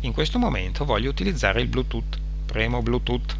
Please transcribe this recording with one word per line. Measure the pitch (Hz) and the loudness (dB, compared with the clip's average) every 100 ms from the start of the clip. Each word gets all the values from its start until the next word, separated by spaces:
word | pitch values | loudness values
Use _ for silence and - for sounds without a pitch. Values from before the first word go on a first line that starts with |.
In | 131 | -2
questo | 113 156 247 | 0 0 2
momento | 240 120 92 - | 2 2 0 -2
voglio | 147 107 127 | 0 2 0
utilizzare | - 190 160 - 104 | 0 0 2 2 2
il | 120 | 2
Bluetooth, | 117 127 113 - - - - - | 0 0 -2 -2 -4 -4 -4 -2
premo | 110 113 123 | 0 0 0
Bluetooth. | 113 120 117 123 117 | 2 0 0 -2 -2